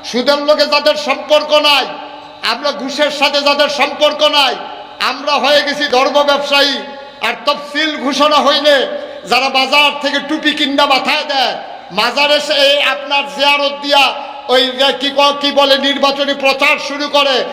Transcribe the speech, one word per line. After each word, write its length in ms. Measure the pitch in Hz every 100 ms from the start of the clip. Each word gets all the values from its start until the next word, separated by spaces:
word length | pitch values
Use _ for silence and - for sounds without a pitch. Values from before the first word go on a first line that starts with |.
| -
সুদের 320 | 233 254 285
লোকে 280 | 294 302 294
যাদের 300 | 294 302 294
সম্পর্ক 580 | 262 262 - 302 294
নাই, 320 | 294 294 277 220 - - - - -
আমরা 300 | 208 240 285
ঘুষের 400 | 269 262 254 294
সাথে 300 | 285 285 285
যাদের 280 | 277 277 294
সম্পর্ক 540 | 285 285 294 294 294
নাই, 320 | 302 294 254 220 - - - -
আমরা 320 | 214 262 285
হয়ে 300 | 277 254 294
গেছি 220 | 285 285
ধর্ম 400 | 294 247 277 285
ব্যবসায়ী। 540 | 285 277 285 277 285 254 196 - - -
আর 120 | 220 233 -
তফসিল 520 | 294 - 285 311 294
ঘোষণা 380 | 247 269 302 294
হইলে 520 | 254 294 294 277 226 - - - 180
যারা 200 | 240 262
বাজার 420 | 262 254 294 285 285
থেকে 180 | 285 277
টুপি 320 | 277 311 302
কিনা 340 | 294 285 277 285
মাথায় 380 | 262 - 302
দেয়, 320 | 294 277 233 185 - - -
মাজারে 480 | 180 233 247 285 294
সে 140 | 294
এই 280 | 285 277 285
আপনার 420 | 262 277 277 277 277 -
জিয়ারত 360 | 285 285 277 285
দিয়া 320 | 285 285 254 214 - - -
ওই 200 | 254 262
যে 260 | 254 269 254
কি 100 | 277
ক-, 240 | 269 285 277
কি 100 | 285
বলে 260 | 269 277 269
নির্বাচনী 560 | 269 277 277 277 285
প্রচার 440 | 277 269 269 285 294 -
শুরু 220 | 277 294
করে 360 | 285 277 254 226